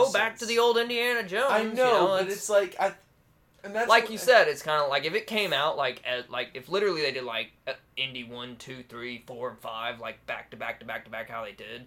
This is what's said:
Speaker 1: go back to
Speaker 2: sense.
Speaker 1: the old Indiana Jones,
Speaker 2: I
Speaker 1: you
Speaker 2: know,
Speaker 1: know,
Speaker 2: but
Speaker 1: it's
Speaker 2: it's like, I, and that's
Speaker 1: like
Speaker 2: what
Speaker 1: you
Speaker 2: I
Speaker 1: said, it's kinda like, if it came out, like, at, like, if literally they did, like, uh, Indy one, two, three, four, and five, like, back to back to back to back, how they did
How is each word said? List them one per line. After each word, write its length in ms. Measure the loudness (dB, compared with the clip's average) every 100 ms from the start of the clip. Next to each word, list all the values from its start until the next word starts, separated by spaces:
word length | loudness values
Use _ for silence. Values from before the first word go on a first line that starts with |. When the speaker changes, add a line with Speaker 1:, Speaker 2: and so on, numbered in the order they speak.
| 4
Speaker 1:
go 40 |
back 200 | 4 0
to 40 | -2
Speaker 2:
sense. 80 | 0
Speaker 1:
the 80 | 4
old 200 | 4 4
Indiana 440 | 2 0 0 0
Jones, 220 | -2 0 2
Speaker 2:
I 120 | 2
Speaker 1:
you 120 | 2
Speaker 2:
know, 100 | 2 4
Speaker 1:
know, 140 | 6 4 2
Speaker 2:
but 80 | 0
Speaker 1:
it's 100 | -4
Speaker 2:
it's 120 | 2
like, 260 | 4 4 0
I, 120 | -2 -2 _ _ _ _ _ _
and 100 | -6
that's 140 | -2 4
Speaker 1:
like 160 | 4
Speaker 2:
what 60 | 4
Speaker 1:
you 60 | -2
Speaker 2:
I 20 |
Speaker 1:
said, 260 | 6 6 6
it's 140 | 2
kinda 240 | 0 0 2
like, 180 | 0
if 100 | 0
it 120 | -4 -2
came 240 | -2 0
out, 240 | 2 0 0
like, 260 | -2 -4
at, 260 | -6 -6 -6
like, 200 | -8 -8
if 140 | -10 -4
literally 340 | 0 0 0
they 100 | -2
did, 120 | -2
like, 280 | -4 -6 -6 _ -10
uh, 60 | -10 _ -8
Indy 280 | -6 -8
one, 320 | -12 -12 -12 -14
two, 260 | -14 -14 -14
three, 340 | -12 -12 -12 -14
four, 240 | -10 -10
and 80 | -10
five, 420 | -12 -6 -6 -6
like, 240 | -10 -12 -10
back 240 | -10 -10
to 60 | -10
back 240 | -10 -10
to 60 | -10
back 180 | -10
to 60 | -10
back, 180 | -12 -10
how 140 | -10
they 80 | -10
did 300 | -12 -16 -16